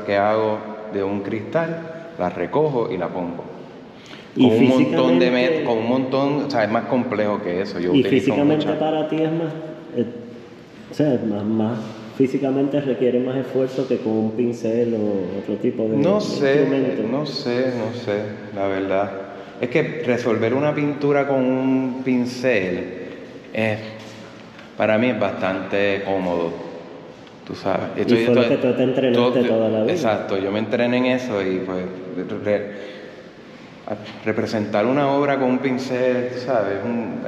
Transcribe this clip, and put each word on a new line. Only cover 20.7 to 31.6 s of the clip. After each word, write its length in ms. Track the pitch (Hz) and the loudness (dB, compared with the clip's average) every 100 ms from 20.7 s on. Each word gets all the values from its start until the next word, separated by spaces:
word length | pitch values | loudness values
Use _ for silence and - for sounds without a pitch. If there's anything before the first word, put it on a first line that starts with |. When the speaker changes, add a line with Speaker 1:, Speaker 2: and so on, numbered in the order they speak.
Speaker 1:
pintura 540 | 147 147 139 143 143 139 | 0 0 0 2 2 2
con 160 | 135 | 2
un 580 | 127 131 131 131 131 127 131 | 2 2 2 2 0 -2 2
pincel 760 | 123 123 - 131 110 92 90 - - - - - - - | 2 0 0 2 2 2 -2 -6 -8 -12 -12 -16 -16 -8
es, 240 | 110 110 107 110 110 - - - - - - - - | -2 0 -2 -6 -12 -14 -16 -16 -18 -20 -20 -12 0
para 200 | 107 107 | 2 4
mí 100 | 127 | 2
es 120 | 107 | 2
bastante 840 | 98 85 92 98 92 101 101 98 95 | 0 0 -2 -2 -2 0 2 0 0
cómodo, 480 | 95 92 87 85 82 - - - - - - - - - | 0 0 0 -2 -4 -10 -12 -14 -16 -18 -18 -20 -16 -12
tú 100 | 95 | -6
sabes. 320 | 98 92 - - | -2 -2 -2 -2
Speaker 2:
Y 40 | |
Speaker 1:
Estoy, 240 | 104 117 117 | 2 4 4
Speaker 2:
fue 100 | 123 | 4
lo 60 | |
Speaker 1:
estoy 120 | 117 139 | 4 2
Speaker 2:
que 100 | 127 | 2
tú 60 | |
te 100 | 120 | 2
entrenaste 580 | 131 131 131 120 123 123 | 0 2 2 4 4 2
Speaker 1:
todo, 40 | 120 113 | 2 2
Speaker 2:
toda 120 | 110 | 2
la 140 | 110 | 2
vida. 80 | 110 | 2
Speaker 1:
Exacto, 460 | 120 110 104 - 98 | 2 0 0 0 -2
yo 120 | 98 | 0
me 80 | 104 | -2
entrené 360 | 110 120 120 123 | 0 0 2 2
en 80 | 127 | 2
eso 340 | 127 123 101 | 0 0 -2
y 160 | 95 92 | 0 -2